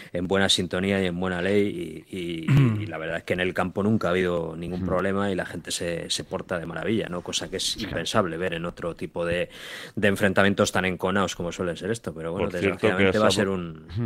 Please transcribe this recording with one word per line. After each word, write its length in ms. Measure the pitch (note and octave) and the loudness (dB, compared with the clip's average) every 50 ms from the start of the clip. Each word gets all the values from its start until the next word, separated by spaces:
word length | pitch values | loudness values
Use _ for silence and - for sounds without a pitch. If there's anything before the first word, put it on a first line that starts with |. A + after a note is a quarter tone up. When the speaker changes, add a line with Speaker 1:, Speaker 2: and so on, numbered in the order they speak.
| - - - | -12 -8 -6
Speaker 1:
en 140 | F2 F#2 F2 | -4 -2 2
buena 220 | G2 G2 G2 F#2+ | 2 4 4 4
sintonía 520 | - - F#2 E2 - F#2 F#2+ G2 G2+ F#2+ | 4 2 0 0 -2 0 2 2 2 2
y 60 | F#2+ F2+ | 2 0
en 120 | E2+ F2 | 0 0
buena 220 | F#2 F#2 F2+ F2 | -2 -2 0 0
ley 640 | F2 G2 G#2 G#2 G2+ G#2 - - F2 D#2+ D#2+ D#2+ - - | 2 2 4 4 2 2 0 -4 -6 -8 -10 -12 -12 -10
y, 40 | |
y, 340 | - F#2+ F2 E2+ E2+ E2 D#2+ - | -10 -8 -6 -6 -6 -4 0 4
Speaker 2:
Mm. 320 | C3+ C#3+ C3+ A#2+ A2 G#2+ | 6 6 6 6 4 2
Speaker 1:
y 40 | G2+ F#2 | -2 -4
la 100 | E2 D#2+ | -6 -6
verdad 200 | D#2+ E2 E2 E2 | -4 -4 -4 -4
es 40 | - | -2
que 80 | - G2 | -2 0
en 60 | F2+ | 0
el 140 | F2+ F#2 E2+ | 0 0 0
campo 300 | - F#2 F#2 - G#2 F#2+ | 0 -2 -2 0 0 2
nunca 240 | G#2+ A2+ G#2 - F2 | 2 2 2 2 2
ha 40 | |
habido 420 | F2 F#2 F#2 F2+ F2 E2+ E2 E2 D#2+ E2 | 2 2 2 2 0 0 -2 -4 -6 -8
ningún 260 | E2+ E2+ F2+ F#2 F#2+ | -8 -6 -6 -4 -2
Speaker 2:
Mm. 20 | |
Speaker 1:
problema 460 | F2+ F#2 F2+ F#2 G2 G2 G2 G2+ G2+ | 0 0 0 0 0 0 0 0 0
y 40 | F#2+ | 0
la 100 | F2+ F2 | -2 -4
gente 260 | - - E2+ - F2+ | -4 -8 -10 -8 -6
se, 380 | - - F#2 E2+ E2+ E2 E2+ - | -6 -4 -4 -4 -4 -4 -4 -4
se 140 | - - - | -4 -4 -4
porta 340 | - F#2 F#2 - - F#2 E2+ | -4 -6 -6 -4 -4 -4 -4
de 60 | D#2+ | -4
maravilla, 420 | E2 D#2+ - - F#2 A2+ G#2 E2 - | -6 -6 -4 -2 0 0 0 0 -2
¿no? 140 | F2+ F2+ | -4 -6
Cosa 280 | - - - - F2 E2 | -6 -4 -6 -6 -4 -4
que 60 | F#2+ F2+ | -4 -4
es 60 | - - | -4 -4
Speaker 2:
Sí. 120 | - D2+ - | -4 -4 -6
Speaker 1:
impensable 520 | - - E2+ E2+ - - A2+ G2+ E2+ E2 D#2+ | -4 -4 -4 -4 0 2 2 2 2 0 -2
ver 160 | F#2 F2+ E2+ | -2 -2 -2
en 120 | E2 E2+ | -4 -4
otro 300 | F2 E2 - - E2+ E2 | -6 -6 -6 -6 -6 -6
tipo 300 | - F#2 E2 - F2 E2+ | -6 -8 -6 -4 -2 -2
de, 220 | E2+ E2+ F2 E2 - - - - - - - - - - | 0 0 0 -2 -4 -6 -12 -14 -14 -14 -14 -14 -10 -2
de 120 | - G2 G2+ | 2 4 4
enfrentamientos 640 | G2 F#2+ G#2+ G2 F#2 - G2 G2+ G2 - G#2 - - | 4 4 4 4 6 6 6 6 6 4 4 2 2
tan 100 | G2+ F#2 | 2 2
enconados 520 | F#2 F2+ E2 - F#2 F#2 G2+ F#2+ E2+ - - | 0 0 0 0 0 2 2 2 0 0 -4
como 160 | F2 E2+ E2 | -6 -4 -4
suelen 240 | - G2 F2 E2 - | -4 -2 -4 -4 -4
ser 120 | F2 F#2+ | -4 -4
esto, 240 | A2+ A#2 - - D#2 | -4 -4 -6 -8 -10
pero 200 | D#2+ D#2+ E2 E2+ | -8 -6 -6 -2
bueno, 160 | G2 F2 F2 | -2 -2 -2
Speaker 3:
Por 100 | F2 F2+ | -2 0
cierto, 180 | F#2+ G2 F2+ F#2 | 0 0 0 2
que 80 | - G#2+ | 2 2
Speaker 1:
desgraciadamente 300 | G2 F#2 G2 F#2+ F#2 G#2+ | 4 4 4 4 4 6
Speaker 3:
has 60 | G#2+ | 4
Speaker 1:
va 40 | G#2 | 4
a 40 | |
ser 160 | F#2+ G#2 G2+ F#2+ | 4 4 2 0
Speaker 3:
habl-, 40 | G2 | 0
Speaker 1:
un, 340 | F#2 F2 E2+ D#2+ - - - - A2+ A#2+ | -2 -4 -6 -10 -12 -14 -10 -6 -4 -2